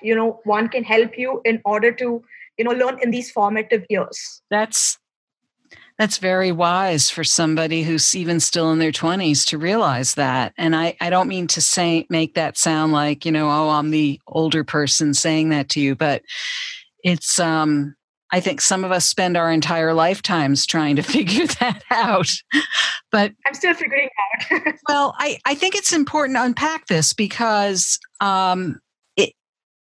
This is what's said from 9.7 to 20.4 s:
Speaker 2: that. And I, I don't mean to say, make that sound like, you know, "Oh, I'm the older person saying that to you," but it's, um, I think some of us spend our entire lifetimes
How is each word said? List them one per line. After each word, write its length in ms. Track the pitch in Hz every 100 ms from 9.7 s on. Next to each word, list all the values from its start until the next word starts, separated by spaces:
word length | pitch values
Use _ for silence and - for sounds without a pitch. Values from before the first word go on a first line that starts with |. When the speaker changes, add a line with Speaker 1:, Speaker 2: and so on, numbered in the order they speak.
| 220 175 123 127 -
Speaker 2:
that. 360 | 135 127 120 -
And 180 | 165 160
I, 220 | 170 -
I 120 | 175
don't 160 | 185 185
mean 180 | 185 170
to 140 | 165
say, 460 | - - 170 165 -
make 240 | 165 160
that 240 | 170 156 -
sound 340 | 170 156 156
like, 320 | 147 147 143
you 80 | 165
know, 200 | 156 151
"Oh, 180 | 151 156
I'm 220 | 151 151
the 280 | 156 147 139 -
older 380 | 160 160 160
person 500 | 147 156 143 - 151
saying 360 | 135 165 156 156
that 200 | 147 139
to 100 | 151
you," 160 | 139 131
but 280 | 156 135 - - - - - - - _
it's, 340 | 180 175 - -
um, 580 | 170 160 156 147 143 - _ _ -
I 80 | 180
think 220 | 185 -
some 220 | - 190
of 80 | 185
us 140 | 180 -
spend 320 | - 180 175
our 140 | 165
entire 420 | 160 156 165 160
lifetimes 720 | 165 165 190 - 170